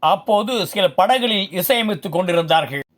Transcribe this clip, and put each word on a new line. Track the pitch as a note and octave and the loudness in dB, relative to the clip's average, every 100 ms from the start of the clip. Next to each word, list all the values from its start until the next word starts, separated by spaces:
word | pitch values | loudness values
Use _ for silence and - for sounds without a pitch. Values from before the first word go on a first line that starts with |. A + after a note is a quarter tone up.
அப்போது | D#3 F#3 - G#3 G#3 B3 F#3 | 2 0 2 0 0 -4 -4
சில | G#3+ F#3 | 0 0
படங்களில் | - F#3+ B3+ A#3+ G#3+ G3 | 2 2 2 0 -2 -4
இசையமைத்து | F3+ F3 A#3+ A3 G#3 G3+ | -4 0 0 0 -4 -4
கொண்டிருந்தார்கள். | E3 F#3 E3+ D#3+ E3 C#3+ C#3 C#3 | -4 0 0 2 0 0 -8 -10